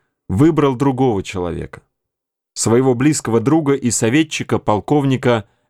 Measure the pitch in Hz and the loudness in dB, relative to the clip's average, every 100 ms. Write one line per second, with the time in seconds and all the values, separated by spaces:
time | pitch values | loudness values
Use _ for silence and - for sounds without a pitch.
0 | _ _ - 98 156 156 143 120 139 127 | _ _ -6 2 2 4 0 0 -2 0
1 | 131 101 - 98 87 78 73 - _ _ | 0 -2 -6 -8 -8 -8 -12 -16 _ _
2 | _ _ _ _ _ - 110 117 131 120 | _ _ _ _ _ -6 2 2 2 2
3 | 143 139 123 113 110 160 139 139 120 - | 2 0 0 0 2 0 2 0 -2 -2
4 | 113 143 156 - - 113 - 104 - 147 | 0 0 -2 -4 -4 -4 0 -2 0 0
5 | 139 127 123 117 - _ | 0 0 0 0 -4 _